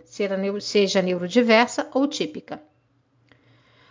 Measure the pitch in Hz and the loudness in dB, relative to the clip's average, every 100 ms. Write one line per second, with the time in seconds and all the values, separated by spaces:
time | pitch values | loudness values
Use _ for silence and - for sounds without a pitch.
0 | - - 202 190 196 202 - 208 190 190 | -14 -6 -4 -4 -4 -6 -2 2 2 2
1 | 180 180 175 233 226 220 240 - 285 262 | 0 -2 0 2 4 4 4 -2 -4 -2
2 | 285 - 160 - - - - _ _ _ | -2 -2 -6 -8 -14 -16 -18 _ _ _
3 | _ _ _ _ _ _ _ _ _ | _ _ _ _ _ _ _ _ _